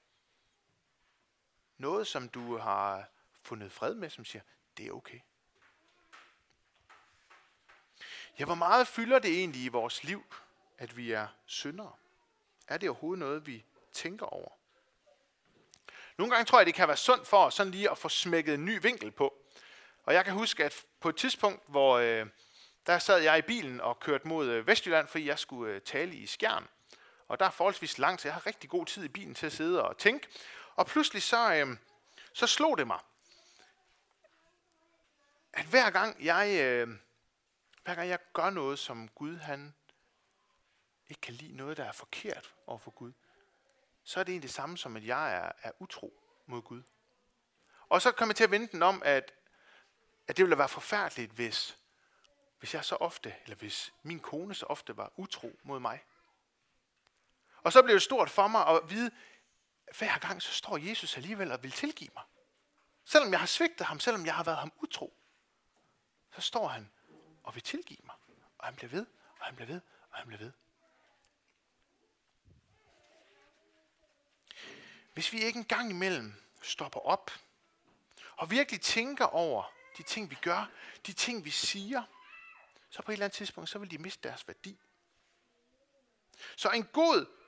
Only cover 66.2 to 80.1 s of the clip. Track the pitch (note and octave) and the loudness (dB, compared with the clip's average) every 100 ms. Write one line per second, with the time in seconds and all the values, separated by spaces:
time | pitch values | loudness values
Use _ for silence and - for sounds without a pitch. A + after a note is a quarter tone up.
66.2 | _ - - A#3 F#3 - G2+ _ _ - | _ -10 -4 -2 -4 -6 -14 _ _ -20
67.2 | - _ - - - D#4 - - - - | -20 _ -16 -12 -10 -10 -10 -20 -20 -20
68.2 | _ _ _ _ - C3 A#2+ D#3+ A#3 _ | _ _ _ _ -12 -12 -10 -8 -10 _
69.2 | _ - - B2+ A#2 F3 _ _ _ - | _ -14 -14 -12 -12 -12 _ _ _ -18
70.2 | A#2+ G#2 A2+ - _ _ _ _ _ _ | -16 -16 -16 -20 _ _ _ _ _ _
71.2 | _ _ _ _ _ _ _ _ _ _ | _ _ _ _ _ _ _ _ _ _
72.2 | _ _ _ - _ _ A4 _ D5+ D#5+ | _ _ _ -20 _ _ _ _ _ _
73.2 | _ G4+ G4+ _ D#4+ D#4+ D#4+ _ _ _ | _ _ _ _ _ _ _ _ _ _
74.2 | _ _ _ - - - - - _ D#3 | _ _ _ -20 -18 -20 -20 -20 _ -6
75.2 | - A3+ A3 A#3 G#3+ A#3 A#3+ F3+ F#3+ D#3+ | -4 -2 -2 -2 -2 -2 -2 -2 -2 -2
76.2 | G#2+ G#2 _ _ - - C#3+ - - F#3+ | -6 -14 _ _ -10 -8 -8 -6 0 0
77.2 | - - - _ _ _ _ _ _ - | -2 -16 -20 _ _ _ _ _ _ -20
78.2 | - - D#3+ A#3+ C#4+ G#3+ - A3+ B3 C#4+ | -20 -12 -2 0 0 -2 -2 0 -2 0
79.2 | A#3 D#3+ E3 A2+ F#2 - - - - | 0 2 0 -2 -6 -14 -20 -18 -10